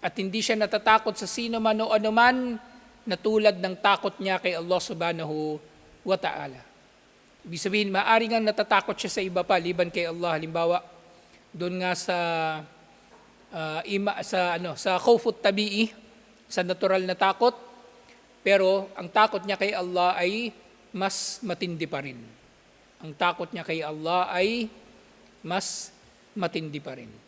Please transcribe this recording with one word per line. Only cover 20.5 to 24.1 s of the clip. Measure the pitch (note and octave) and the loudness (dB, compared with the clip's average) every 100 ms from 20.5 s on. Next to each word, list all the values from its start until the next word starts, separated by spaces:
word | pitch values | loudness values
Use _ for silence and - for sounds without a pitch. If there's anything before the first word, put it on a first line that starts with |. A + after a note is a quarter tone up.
| - - - - | -10 -20 -20 -14
mas | G3 F#3+ - - - A3+ | -4 -4 -2 -6 -6 -6
matindi | F3 F3+ E3 D#3+ | -6 -6 -6 -6
pa | C#3+ | -6
rin. | C#3 B2+ A2+ A2 - _ _ _ _ _ | -8 -14 -18 -20 -20 _ _ _ _ _
Ang | D#3+ D3 | -18 -2
takot | F3 F3 E3+ | -2 0 -6
niya | G3 | -8
kay | E3 E3 | -6 -6
Allah | D3+ D#3 D#3 | -4 -6 -2